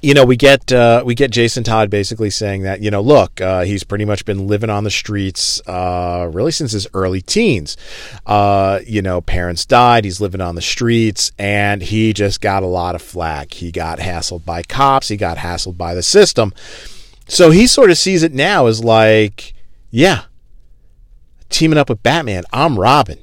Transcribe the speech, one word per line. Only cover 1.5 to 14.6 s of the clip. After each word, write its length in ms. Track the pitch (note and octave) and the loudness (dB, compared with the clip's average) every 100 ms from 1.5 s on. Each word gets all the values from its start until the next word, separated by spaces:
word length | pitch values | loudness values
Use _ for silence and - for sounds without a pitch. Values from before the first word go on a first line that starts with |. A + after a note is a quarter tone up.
| - | 0
Todd 280 | A2+ A2 G#2+ | -2 0 2
basically 400 | G2+ G2+ A2 G#2+ | 0 -4 -4 -4
saying 320 | - G#2 G2 | -4 -6 -4
that, 180 | F#2+ G2 | -6 -4
you 100 | G#2 | -4
know, 120 | G2+ | -2
look, 360 | G#2+ D3 F#2 - | 2 4 2 -2
uh, 220 | F#2 F#2 | -2 -2
he's 200 | F2+ G2+ | -2 -4
pretty 220 | - G2+ G#2 | -6 -6 -4
much 180 | G#2 | -4
been 240 | - G2 G2 | -4 -6 -2
living 220 | G#2 A2+ | -2 -2
on 140 | G#2 | -2
the 60 | G#2 | -4
streets, 720 | - - G#2 F#2+ F2 - - - | -6 -6 -4 -4 -4 -6 -6 -8
uh, 580 | F2+ F2+ F2+ F2+ F2 F2 | -6 -4 -4 -4 -4 -6
really 200 | E2 A2+ | -4 -4
since 200 | - C#3 | -4 -6
his 160 | G#2+ G2 | -6 -6
early 260 | G2 F#2+ F#2+ | -4 -2 -4
teens. 560 | - - A3+ A2+ D2+ - - - - - | -4 0 0 0 -4 -14 -16 -18 -18 -18
Uh, 560 | - G#2 G2+ G2 G2 G2 G2+ | -2 0 2 2 2 0 -2
you 160 | G#2+ | -4
know, 180 | F#2+ F2+ | -2 -4
parents 460 | E2+ F2+ F2 F2 - | -2 -2 -2 -6 2
died, 400 | B2 B2 A#2+ G#2 | 4 6 4 0
he's 160 | F2+ | -4
living 180 | G#2 F#2+ | -6 -4
on 140 | F2+ | -6
the 80 | F2 | -6
streets, 680 | - - A#2+ A#2 A2+ G#2 - - | -6 -4 0 2 0 -2 -6 -4
and 440 | G2+ G#2 G2+ G2+ | -2 0 0 -2
he 320 | F#2+ G#2+ A2 | -4 0 0
just 260 | G2+ G2+ - | 0 -2 -2
got 220 | G#2 G2 | -2 -2
a 40 | F#2+ | -2
lot 280 | F2+ F2 | -2 -4
of 80 | F2 | -6
flack. 500 | - F2 E2 D2+ C#2+ | -10 -8 -6 -6 -10
He 180 | - F2 | -12 -10
got 280 | E2+ E2 E2 | -8 -8 -6
hassled 480 | F#2 F2 D#2+ F2+ E2 | -6 -6 -8 -10 -10
by 160 | E2+ | -10